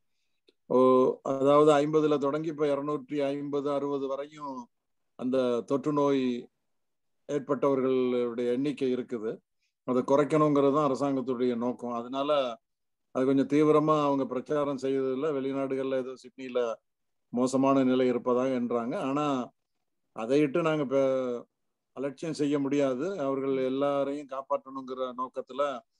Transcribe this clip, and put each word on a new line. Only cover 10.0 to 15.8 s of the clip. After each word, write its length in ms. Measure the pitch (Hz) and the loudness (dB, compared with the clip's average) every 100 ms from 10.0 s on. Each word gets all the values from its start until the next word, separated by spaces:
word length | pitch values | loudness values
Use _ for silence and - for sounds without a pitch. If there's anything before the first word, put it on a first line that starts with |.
குறைக்கணுங்கிறது 720 | 127 139 139 151 151 143 139 | 2 2 4 4 4 4 4
தான் 140 | 143 147 | 4 2
அரசாங்கத்துடைய 680 | 131 139 135 123 120 123 117 | 0 0 -2 -2 -2 0 0
நோக்கம். 360 | 123 113 120 | -2 -4 -6
அதனால 380 | 117 120 135 143 147 127 113 _ _ _ _ _ | -8 -6 -4 0 0 0 -6 _ _ _ _ _
அது 100 | 127 | 0
கொஞ்சம் 240 | 131 139 135 | 2 2 2
தீவிரமா 560 | 143 151 151 156 156 | 4 6 6 4 4
அவங்க 200 | 143 139 127 | 2 0 -2
பிரச்சாரம் 560 | 127 123 151 143 135 | -4 -4 -2 -2 -2
செய்யறதுல 480 | 135 135 131 131 156 | -2 -2 -2 -2 -2
வெளிநாடுகள்ல 640 | 139 135 135 135 135 | -2 -4 -4 -4 -4